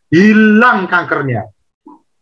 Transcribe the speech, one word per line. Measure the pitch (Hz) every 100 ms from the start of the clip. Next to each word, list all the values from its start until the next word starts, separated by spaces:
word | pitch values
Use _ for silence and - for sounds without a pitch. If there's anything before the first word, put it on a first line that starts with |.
| _
hilang | 160 214 214 214 214 247 220 180
kankernya. | 180 143 151 139 113 95 _ _ _ - - _ _